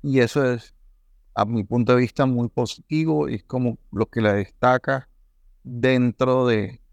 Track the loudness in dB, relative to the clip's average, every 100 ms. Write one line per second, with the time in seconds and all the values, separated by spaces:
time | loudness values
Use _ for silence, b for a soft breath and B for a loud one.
0 | 0 2 2 2 0 -2 -8 _ -20 _
1 | _ _ _ -4 -2 -2 -2 0 2 2
2 | 2 -2 -2 0 -4 -4 -6 -6 -6 -2
3 | 0 -2 -2 -6 _ -4 -4 -6 _ -4
4 | -4 0 0 0 -4 _ 2 2 0 -6
5 | -6 _ _ _ _ _ -14 -2 2 2
6 | 2 0 0 2 2 0 -2 -12 _